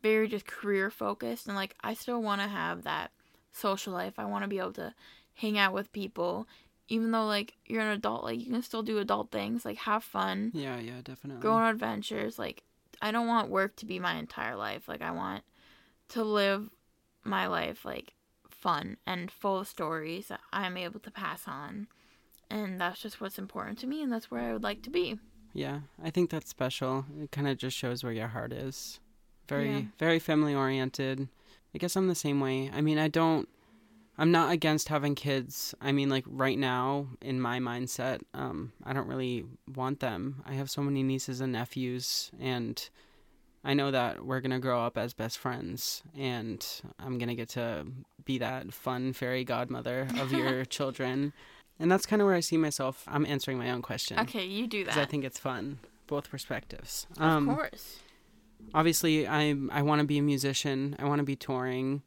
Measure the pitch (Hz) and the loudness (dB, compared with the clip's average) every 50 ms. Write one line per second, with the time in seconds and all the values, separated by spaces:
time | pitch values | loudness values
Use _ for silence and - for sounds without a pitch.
0 | - 214 220 220 220 214 220 208 - - - - - 202 202 190 190 202 - - | 4 4 4 4 4 2 0 -4 -6 -6 -12 -6 -2 0 2 2 2 0 -2 -2
1 | 220 202 202 202 - - 233 233 - - 202 196 190 196 - _ - - 226 226 | -2 -2 -2 -2 -4 -6 -6 -6 -6 -6 -4 -4 -4 -4 -6 _ -6 -6 -6 -6
2 | - - 247 240 226 214 202 202 196 208 202 196 180 170 170 170 165 - 147 151 | -4 -2 -2 0 2 2 2 2 0 -2 -2 -2 -2 -2 -4 -4 -4 -4 -4 -4
3 | - - _ _ _ _ _ - _ _ _ - - 208 196 196 - 208 185 175 | -4 -6 _ _ _ _ _ -20 _ _ _ -2 0 0 0 0 -2 -6 -4 -4
4 | 180 196 196 - 214 202 208 202 202 196 202 196 185 185 196 - - - 233 _ | -4 -6 -6 -6 -6 -4 -4 -4 -2 -2 -2 -2 -2 -4 -6 -6 -10 -10 -10 _
5 | - - - - _ _ _ - - 220 214 208 202 190 185 196 208 - _ 208 | -20 -20 -20 -20 _ _ _ -4 -2 0 4 4 4 4 4 0 -4 -4 _ -6
6 | 202 190 - - 175 175 175 185 226 - - - - _ _ _ _ - 226 226 | -6 -6 -4 -2 0 0 0 -2 -4 -8 -14 -20 -20 _ _ _ _ 0 0 2
7 | 226 226 226 226 220 214 214 202 208 226 - _ _ - 226 226 220 214 208 208 | 4 4 4 4 2 2 2 0 0 -2 -8 _ _ -4 -2 0 2 2 0 2
8 | 220 208 220 240 - - 233 233 240 254 247 226 247 - - 226 220 214 220 214 | 0 0 -2 0 -2 -2 -4 -4 -4 -2 -2 -2 -2 -2 -4 -4 -2 0 0 0
9 | 202 - - 214 214 233 - 220 202 208 226 240 - 233 208 214 - - 208 220 | 2 2 2 2 2 -2 -2 -4 -2 0 -2 -2 -4 -4 -8 -6 -2 0 0 0
10 | - - - 196 190 190 190 196 208 226 240 311 139 135 131 123 117 117 123 127 | 0 -2 -2 -2 0 0 0 0 -2 -2 -2 -4 -4 -4 -4 -6 -6 -8 -8 -10
11 | 123 - 131 - - 139 139 123 - 214 220 226 226 226 220 220 226 220 226 208 | -10 -12 -14 -12 -12 -12 -12 -2 2 4 6 6 6 4 2 2 0 -2 -2 -2
12 | 208 - 220 214 208 214 226 - 226 - - - _ _ _ _ _ _ - - | -4 -4 -4 -2 -4 -4 -4 -4 -6 -6 -8 -10 _ _ _ _ _ _ -12 -6
13 | - 208 220 233 233 233 233 226 208 - 190 190 190 202 - - - 214 185 180 | -4 0 0 2 2 4 4 4 4 4 2 2 2 2 0 -8 -8 -8 -6 -2
14 | 180 180 165 160 156 156 - - - 113 120 98 104 104 101 - - - 165 147 | -2 -2 -2 -2 -6 -8 -8 -6 -6 -4 -4 -4 -4 -4 -6 -6 -8 -10 -10 -6
15 | 160 160 165 170 175 185 190 202 - _ _ _ - - - - _ _ _ _ | -6 -6 -4 -4 -4 -6 -6 -8 -10 _ _ _ -20 -20 -20 -20 _ _ _ _
16 | _ _ - 240 226 214 208 208 202 196 196 196 208 220 - _ _ _ _ _ | _ _ -4 -2 0 2 4 4 6 4 4 2 -2 -8 -14 _ _ _ _ _
17 | _ _ _ _ _ 214 196 190 185 185 180 170 165 160 - - - - - - | _ _ _ _ _ -2 -2 0 0 0 0 0 0 -2 -4 -6 -8 -8 -8 -8
18 | - - _ _ _ _ _ _ _ - - - - 196 170 147 151 180 202 - | -10 -12 _ _ _ _ _ _ _ -20 -20 -6 0 0 0 0 0 -6 -10 -10
19 | _ - 185 180 175 185 - - - 202 196 190 190 196 - - 180 151 160 160 | _ -6 -6 -4 -6 -8 -12 -4 -2 0 0 0 -2 -6 -8 -6 -4 -4 -2 -4
20 | 156 160 165 185 202 - 196 - - - - 190 196 185 180 180 180 170 - 214 | -4 -6 -8 -8 -8 -10 -12 -12 -12 -6 -6 -4 -4 -4 -4 -4 -6 -8 -8 -10
21 | _ - - - 196 175 151 - - - - 135 147 - - 208 208 - _ _ | _ -14 -12 -8 -6 -6 -6 -6 -8 -10 -10 -10 -10 -10 -10 -10 -10 -12 _ _
22 | _ _ _ _ _ _ _ - _ _ 214 214 214 196 190 180 180 175 180 - | _ _ _ _ _ _ _ -20 _ _ -6 -6 -4 -4 -4 -2 -2 -2 -4 -4
23 | - 220 202 - 214 190 - - 190 196 - 190 196 214 202 233 262 254 277 311 | -10 -12 -10 -8 -10 -8 -8 -8 -10 -10 -8 -8 -6 -6 -8 -6 -6 -6 -4 -2
24 | 311 269 240 226 233 - - 233 240 233 226 220 214 208 202 214 - 240 285 359 | -2 -2 -2 -2 -4 -6 -6 -4 -4 -4 -4 -2 -2 -4 -4 -4 -8 -4 0 0
25 | 359 - 220 214 - - - - - - - 147 143 139 139 143 147 139 _ - | 0 0 -2 -6 -10 -16 -20 -20 -20 -12 -8 -6 -4 -4 -4 -6 -8 -10 _ -8
26 | 160 165 156 180 180 170 - 160 143 - - - - 131 127 - - 131 131 135 | -8 -2 2 2 2 2 2 -4 -6 -8 -4 -2 -2 -2 0 0 0 0 0 0
27 | 135 139 147 151 151 143 - 143 143 143 135 120 135 131 127 - - 127 120 123 | -2 -4 -8 -10 -10 -8 -4 0 0 0 0 0 -2 -4 -4 -2 -2 -2 -2 -2
28 | 127 123 113 110 107 117 110 110 113 113 - - 143 135 135 - - - - - | -2 -2 -2 -2 -2 -4 -4 -4 -4 -4 -4 -4 -6 -6 -6 -8 -10 -12 -12 -14
29 | - - _ _ _ _ - _ _ - 143 143 143 143 139 139 139 - - - | -18 -20 _ _ _ _ -20 _ _ -4 -2 0 2 2 0 0 -2 -4 -4 0
30 | 156 165 165 165 160 - 160 156 151 147 143 139 135 131 135 135 131 131 - - | 2 4 4 4 2 4 4 4 4 4 4 2 2 2 2 0 0 -2 -2 -2
31 | 139 131 135 135 139 131 _ _ _ - - - _ _ _ 147 - 175 - 190 | -2 -2 0 -2 -4 -6 _ _ _ -20 -20 -20 _ _ _ -4 -2 0 2 2
32 | 190 185 175 170 - 151 143 143 139 131 131 131 135 135 - - 147 156 156 151 | 4 4 2 2 2 2 4 4 4 4 2 0 0 -2 0 2 4 4 4 4
33 | 156 156 151 165 165 160 160 151 - - _ _ _ _ - - _ _ - - | 4 4 4 6 6 6 6 4 2 -2 _ _ _ _ -20 -20 _ _ -20 -20
34 | - _ _ - 147 165 170 165 165 135 175 165 151 160 151 151 - - 151 147 | -20 _ _ 4 6 8 8 8 8 6 4 4 4 4 4 4 2 2 0 2
35 | 139 147 143 - - 143 139 135 123 - - - - - - - - 139 139 143 | 2 2 0 0 2 2 2 2 0 -2 -6 -6 -6 -6 -8 -4 0 2 4 4
36 | 139 139 135 135 131 - - 131 131 135 127 131 139 131 127 127 127 135 139 143 | 4 4 4 2 0 -2 -2 2 2 2 4 2 2 2 2 2 2 2 2 0
37 | 139 135 123 - - 131 135 127 127 117 120 123 127 120 120 123 127 127 - - | -2 -4 -8 -10 -6 -2 0 0 2 2 0 0 0 -2 -2 -2 -4 -4 -4 -2
38 | 123 131 127 - - _ _ 139 135 127 - 76 - 123 - _ - - 131 139 | -2 -2 -2 -4 -6 _ _ -6 -6 -4 -4 -6 -6 -8 -10 _ -8 -4 -2 -2
39 | - - 131 131 131 127 123 120 - 120 123 - _ - 135 131 127 131 139 143 | -2 -2 -2 -2 -2 -2 -2 -4 -4 -8 -12 -16 _ -12 -6 -4 -2 -2 -2 -2
40 | - 123 110 90 92 135 139 135 - - 139 135 139 135 - - 143 139 139 135 | -2 -4 -2 -2 -4 -4 -6 -8 -8 -6 -4 -4 -4 -4 -2 -2 0 0 2 2
41 | 135 131 135 131 - - 131 123 131 131 123 117 123 - - 131 127 123 123 127 | 2 2 2 0 -2 -4 -4 -2 -2 -2 0 -2 -4 -4 -4 -4 -2 -2 -2 -2
42 | 127 - - - - - - 113 117 131 127 123 120 113 - - - - _ - | -2 -2 -2 -2 -2 -4 -8 -6 -4 -2 -2 -2 -2 -2 -4 -6 -8 -10 _ -20
43 | - - _ - - _ _ _ _ _ _ _ _ 139 139 147 139 139 135 131 | -20 -20 _ -20 -20 _ _ _ _ _ _ _ _ 2 2 2 4 4 2 2
44 | 120 120 - - - 127 131 131 127 135 131 131 127 131 123 120 117 120 - - | 2 2 0 -4 -4 -2 -2 -2 0 0 -2 0 2 2 2 2 2 0 0 -2
45 | 113 120 117 - 110 113 - - - 135 127 117 - 85 - 127 - - - - | -4 -4 -4 -4 -6 -4 -4 -4 -4 -4 -4 -4 -6 -6 -6 -4 -4 -4 -4 -6
46 | - - - 143 139 131 123 120 110 113 104 - - - - - - - - _ | -8 -14 -10 -4 -2 -2 -2 -2 -2 -4 -6 -6 -6 -8 -8 -10 -12 -16 -16 _
47 | - 131 127 123 120 120 120 117 117 117 - 127 120 117 110 76 76 76 131 131 | -8 -4 -4 -2 -2 -2 -2 -4 -4 -4 -4 -2 -2 -2 -2 -4 -6 -8 -10 -12
48 | 139 _ _ _ - - 135 127 120 110 127 131 139 92 113 - - 143 127 123 | -14 _ _ _ -4 -2 -2 0 0 -2 -2 -4 -6 -8 -12 -6 -4 -4 -2 0
49 | 127 131 127 - - 123 127 127 127 127 123 117 123 123 123 123 123 123 123 127 | 0 -2 -2 -2 -2 0 0 0 0 0 0 -2 0 -2 -4 -4 -4 -2 -2 -2
50 | 135 135 131 123 135 131 135 135 131 131 131 131 131 127 - - 143 135 127 - | -2 -2 0 0 0 2 2 2 2 2 2 0 -2 -4 -2 -2 -2 -2 -2 -2
51 | 131 127 127 135 139 143 - - - - - - - _ _ _ 160 165 180 196 | -2 0 0 0 0 -2 -2 -8 -20 -20 -20 -20 -20 _ _ _ 4 6 6 6
52 | - - 214 214 202 196 190 175 165 - - 160 160 151 147 - 139 131 131 - | 6 4 4 6 6 6 6 4 4 2 2 4 4 2 2 0 -2 -2 -2 -4
53 | - - - 143 147 139 147 139 - - 135 127 120 123 123 123 117 - 110 110 | -10 -2 2 2 2 2 2 0 0 -2 -2 -2 0 -2 -2 -2 -2 -4 -4 -4
54 | - - - - 131 - - 226 185 185 196 208 233 226 226 208 185 - 113 - | -2 -2 0 0 0 0 0 -4 -4 -2 -2 -2 -2 -2 -2 -2 0 2 2 2
55 | 143 139 - 147 135 135 - - - 143 127 120 95 135 143 131 - - - _ | 2 2 0 -2 -2 -2 -6 -4 -4 -4 -2 -2 -4 -6 -8 -10 -12 -20 -20 _
56 | _ - 147 143 143 - - 135 - - 131 113 - - - - - - - - | _ -4 -4 -4 -4 -4 -8 -10 -6 -4 -6 -6 -6 -8 -12 -12 -10 -8 -8 -8
57 | - - - - 160 160 160 151 143 139 262 294 311 - - - - - - - | -8 -10 -4 2 4 6 6 6 6 4 4 2 0 -4 -6 -10 -16 -16 -16 -18
58 | - - - - _ _ - - _ - - _ - - - 156 160 170 160 - | -20 -20 -20 -20 _ _ -20 -20 _ -20 -20 _ -20 0 4 6 6 6 6 6
59 | - 165 156 156 147 - 143 151 151 151 147 139 135 - - 147 143 147 151 147 | 6 6 6 6 4 4 2 4 4 4 4 2 0 0 2 4 6 6 6 6
60 | 147 143 147 143 143 147 143 135 131 139 139 - - 147 135 135 135 143 143 - | 6 6 4 4 6 4 4 4 4 2 2 2 0 0 0 0 0 -2 -2 0
61 | - 139 143 143 143 135 139 131 - - 135 127 127 127 127 127 131 131 139 143 | 0 2 2 2 2 0 -2 -4 -2 -2 0 0 2 0 0 0 2 0 0 0
62 | 135 | -4